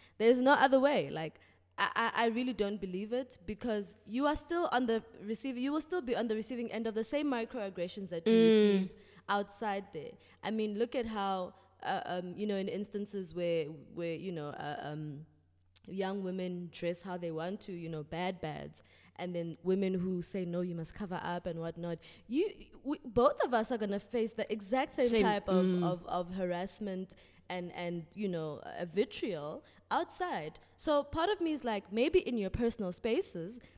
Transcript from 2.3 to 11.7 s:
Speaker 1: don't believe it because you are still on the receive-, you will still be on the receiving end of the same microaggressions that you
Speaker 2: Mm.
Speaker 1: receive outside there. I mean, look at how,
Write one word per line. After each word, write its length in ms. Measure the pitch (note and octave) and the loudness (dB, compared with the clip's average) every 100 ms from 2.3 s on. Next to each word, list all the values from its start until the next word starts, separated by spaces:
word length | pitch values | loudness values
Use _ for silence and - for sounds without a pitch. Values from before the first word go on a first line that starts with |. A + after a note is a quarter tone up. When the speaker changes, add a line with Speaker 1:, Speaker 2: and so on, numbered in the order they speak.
| A3+ B3+ | 2 0
Speaker 1:
don't 280 | G3+ G3+ G#3 | 0 -2 -2
believe 320 | F#3 F#3 G#3+ | -4 -6 -4
it 260 | B3 B3+ - F3 | -4 -4 -8 -10
because 500 | G#3 B3 G#3+ F#3 - - | -6 -2 -2 -4 -10 -6
you 200 | A#3 C#4+ | 0 2
are 100 | D#4 | 2
still 320 | - E4+ E4+ | 0 0 2
on 140 | B3 B3 | 2 2
the 160 | A3+ A3 - | 0 -2 -10
receive-, 320 | G3+ A3 C4+ B3 | -6 -6 -4 -4
you 160 | C4 | 0
will 80 | D4+ | -2
still 220 | D4+ F4+ | -2 -4
be 120 | B3+ | -2
on 140 | A3 A3+ | 0 0
the 80 | A3 | -2
receiving 340 | A3 B3 A#3 | -4 -6 -4
end 160 | A3 A3+ | -4 -2
of 80 | |
the 100 | G#3+ | -2
same 220 | A3+ D4 D4 | -2 0 0
microaggressions 800 | B3 A3+ B3 G3 F3+ F3 G#3 F#3+ | 0 -2 -6 -6 -4 -6 -6 -8
that 160 | E3+ G3+ | -2 6
you 60 | |
Speaker 2:
Mm. 120 | A3+ A3+ | 8 10
Speaker 1:
receive 440 | A3 G#3 G3 F#3+ - - - - | 10 8 6 2 -6 -20 -10 -2
outside 560 | G3+ G3+ - G#3+ G3 F#3+ | 0 -2 -4 -4 -2 -4
there. 200 | D#3 - - - - | -10 -12 -14 -20 -10
I 80 | - | -4
mean, 280 | A3 G#3+ G3+ | -2 0 0
look 160 | A#3 | 0
at 120 | C4+ A3+ | 0 -4
how, 480 | G#3+ G3 F#3+ F3+ - - | -2 -2 -2 -4 -10 -20